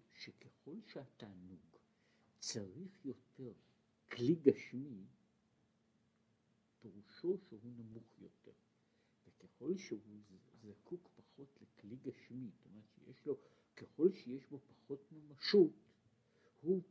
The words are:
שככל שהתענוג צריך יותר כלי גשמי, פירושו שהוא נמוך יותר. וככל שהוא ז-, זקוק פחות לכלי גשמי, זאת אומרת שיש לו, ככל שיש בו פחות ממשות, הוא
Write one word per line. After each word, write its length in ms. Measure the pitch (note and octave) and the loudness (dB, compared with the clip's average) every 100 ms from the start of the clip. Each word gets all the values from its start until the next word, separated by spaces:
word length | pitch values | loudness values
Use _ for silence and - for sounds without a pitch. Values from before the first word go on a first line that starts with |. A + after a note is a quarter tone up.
| - | -20
שככל 680 | - - - - - - G3+ - | -18 -18 -18 -20 -20 -14 -14 -14
שהתענוג 720 | - C3 - G#2+ F#2 F#2 F2 - - _ _ _ _ - _ | -14 -16 -16 -16 -16 -18 -18 -20 -20 _ _ _ _ -20 _
צריך 680 | - A#2 F#2+ A2 F#3+ - C#3 | -8 -6 -6 -10 -14 -10 -10
יותר 480 | - - - B2 G2 - _ _ _ - | -10 -14 -14 -12 -14 -20 _ _ _ -14
כלי 240 | - A#2+ E3+ | 2 4 8
גשמי, 680 | C#3 - - B2 C#3+ G#2 G2 - _ _ _ _ _ _ _ _ _ _ _ _ _ _ _ _ | 10 8 4 -8 -8 -10 -14 -20 _ _ _ _ _ _ _ _ _ _ _ _ _ _ _ _
פירושו 580 | A2 G2 - - F3 G3 | -20 -20 -20 -4 0 0
שהוא 340 | - A2 A#2+ A#2+ | -4 -16 -14 -14
נמוך 420 | A2+ A2+ A#2 - | -14 -16 -18 -20
יותר. 320 | F2+ - - - _ _ _ _ _ _ - | -20 -20 -20 -20 _ _ _ _ _ _ -20
וככל 500 | - - - C3+ G3 | -20 -20 -8 -4 -4
שהוא 220 | - G#2 G#2 G#2 | -4 -8 -8 -18
ז-, 480 | G#2 F#3 - - G#2+ | -20 -20 -20 -20 -20
זקוק 420 | G2 - F3+ - - | -20 -10 -12 -12 -20
פחות 440 | - - C3+ - | -20 -20 -20 -20
לכלי 340 | - - G2+ B2+ | -20 -20 -16 -10
גשמי, 540 | C3+ - - B2 A#2+ | -8 -8 -10 -10 -10
זאת 160 | - - | -12 -20
אומרת 200 | G#2 G#2 - | -20 -20 -20
שיש 300 | - B2+ D3 | -20 -8 -4
לו, 120 | C3+ - - _ - | -4 -6 -20 _ -18
ככל 360 | - - F3+ | -12 4 6
שיש 340 | F#3 B2 C3 - | 6 -2 -10 -10
בו 140 | C#3 | -16
פחות 520 | - - - C#3 - | -16 -20 -10 -10 -10
ממשות, 600 | D#3 D3+ C#3 - G#3 D#3 - - - - _ _ - - - | -20 -18 -6 6 10 10 6 -16 -20 -20 _ _ -20 -20 -6
הוא 200 | D#3 F#3+ F3 | 0 2 0